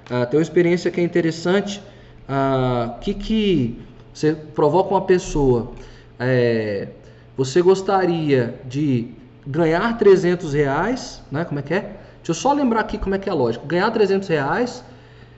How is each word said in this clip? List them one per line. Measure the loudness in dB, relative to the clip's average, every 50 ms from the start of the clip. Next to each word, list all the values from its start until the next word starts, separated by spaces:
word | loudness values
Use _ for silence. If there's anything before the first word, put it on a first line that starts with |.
| -10 -4
Ah, | -2 -2 0
tem | 2 2 0
uma | 0
experiência | 2 2 2 2 4 2 0 -2 -2
que | -2 -2
é | -2
interessante, | 0 0 0 0 0 -2 -2 -2 0 0 0 0 -2 -6 -12 -14 -16 -20 -20 -20 -20 -20 -18 -10 -6
ah, | -2 -2 0 0 0 0 0 0 0 -2 -2 -4 -6 -6
que, | -6 -6 -6
que | -4 -4 -2 0 0 2 2 2 2 0 -2 -4 -8 -14 -18 -20 -20 -20 -20 -8
você | -2 0 0 0
provoca | -2 -6 -10 -2 0 2 2 4 2 2 2
uma | 0 0
pessoa, | 2 2 2 2 0 -2 -2 0 2 2 2 2 0 -4 -10 -16 -18 -20 -20 -20 -20 -20 -10 -6
é, | -2 0 2 2 2 2 2 0 -2 -2 -4 -6 -6 -8 -12 -16 -20 -20 -20 -20 -20 -10 -6 -4
você | -4 0 2 4
gostaria | 4 4 4 4 2 0 0 2 2 0 0 0 0 2 2 2 2 0 -4 -10 -12
de | -8 -4 -2 0 0 0 0 -2 -4 -10 -16 -20 -20 -20 -18 -14 -6
ganhar | -2 0 2 2 2 2 0 -2 -2 4
trezentos | 6 6 6 6 6 2 0 0 -2 -2 0
reais, | 0 0 2 0 0 -2 -2 -4 -4 -6 -10 -16 -18 -12 -8
né? | -6 -6 -4
Como | -4 -6 -6
é | -4
que | -4 -4
é? | -4 -4 -6 -10 -16 -20 -20 -20 -10
Deixa | -6 -6
eu | -4
só | 0 0 2
lembrar | 2 2 2 2 2 0
aqui | 0 -2 -4 -4
como | -2 -2 -2
é | -2
que | -2 -2
é |
a | 0
lógica. | 0 0 0 0 -4 -4
Ganhar | -2 0 0 0 2
trezentos | 2 2 2 2 2 0 0 0
reais | -2 0 0 0 0 0 -2 -2 -4 -8 -16 -20 -20 -20 -20 -20 -20 -20 -20 -20 -20